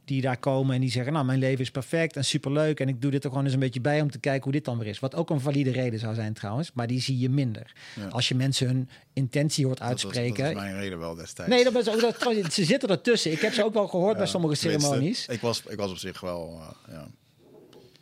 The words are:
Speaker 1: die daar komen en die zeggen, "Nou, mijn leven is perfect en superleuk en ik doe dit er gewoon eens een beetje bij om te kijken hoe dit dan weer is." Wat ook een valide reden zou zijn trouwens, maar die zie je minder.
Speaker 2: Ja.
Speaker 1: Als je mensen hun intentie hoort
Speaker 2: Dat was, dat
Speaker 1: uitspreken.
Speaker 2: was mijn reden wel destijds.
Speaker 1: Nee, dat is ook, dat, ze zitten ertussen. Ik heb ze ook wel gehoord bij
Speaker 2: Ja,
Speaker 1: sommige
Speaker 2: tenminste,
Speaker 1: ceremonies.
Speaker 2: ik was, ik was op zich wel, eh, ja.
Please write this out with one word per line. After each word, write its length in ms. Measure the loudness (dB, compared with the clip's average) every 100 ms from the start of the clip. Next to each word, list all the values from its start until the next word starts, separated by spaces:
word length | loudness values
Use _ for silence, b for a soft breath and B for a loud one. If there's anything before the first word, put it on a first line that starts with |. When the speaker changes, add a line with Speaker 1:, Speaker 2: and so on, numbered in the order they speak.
| -4
Speaker 1:
die 160 | 0
daar 160 | 0 0
komen 380 | 0 2 2 2
en 60 |
die 100 | 2
zeggen, 220 | 0 0
"Nou, 120 | 0 2
mijn 140 | 2
leven 200 | 2 2
is 100 | -2
perfect 440 | -4 -2 0 0 0
en 100 | 0
superleuk 540 | 0 0 2 2 2
en 80 | 0
ik 140 | 0
doe 100 | 0
dit 120 | 0
er 60 | -2
gewoon 160 | -2 0
eens 80 |
een 60 | 2
beetje 220 | 0 0
bij 200 | 0 2
om 100 | 0
te 80 | -2
kijken 240 | 0 0
hoe 80 | 0
dit 140 | -2 -2
dan 120 | -4
weer 100 | -4
is." 120 | -4
Wat 160 | -4 -2
ook 140 | 0
een 100 | 0
valide 320 | 0 2 2
reden 280 | 2 0 -2
zou 160 | -4 -2
zijn 180 | -4
trouwens, 380 | -4 -4 -4 -4
maar 140 | -4 -2
die 140 | -2
zie 160 | 0 0
je 100 | 2
minder. 440 | 2 0 -2 -10 -18 B B
Speaker 2:
Ja. 120 | -6
Speaker 1:
Als 200 | -2 0
je 80 | 2
mensen 320 | 2 2 2
hun 220 | 0 -2 B B
intentie 520 | -4 0 2 2 2 0
hoort 120 | 0
Speaker 2:
Dat 140 | -2
was, 100 | -2
dat 100 | -2 -2
Speaker 1:
uitspreken. 380 | -2 0 -2
Speaker 2:
was 100 | -2
mijn 120 | -4 -6
reden 240 | -6 -6
wel 160 | -6 -8
destijds. 360 | -12 -6 2
Speaker 1:
Nee, 120 | 4
dat 120 | 6 4
is 140 | 2
ook, 100 | 2
dat, 520 | 2 2 0 2 0
ze 120 | 0 2
zitten 240 | 2 2
ertussen. 420 | 0 2 2 2
Ik 80 | 0
heb 120 | 0
ze 100 | 2
ook 100 | 2
wel 140 | 2 0
gehoord 260 | 2 2
bij 120 | 2 0
Speaker 2:
Ja, 40 |
Speaker 1:
sommige 240 | 2 2 2
Speaker 2:
tenminste, 300 | 2 2 2
Speaker 1:
ceremonies. 400 | 2 2 -2 -4
Speaker 2:
ik 120 | -2
was, 220 | -2 -2 -6
ik 100 | -6
was 140 | -4
op 60 | -4
zich 220 | -8 -8
wel, 420 | -6 -6 -8 -12 -16 -18 -18
eh, 60 |
ja. 140 | -16 -16 -20 _ _ -20 -20 -20 -20 B B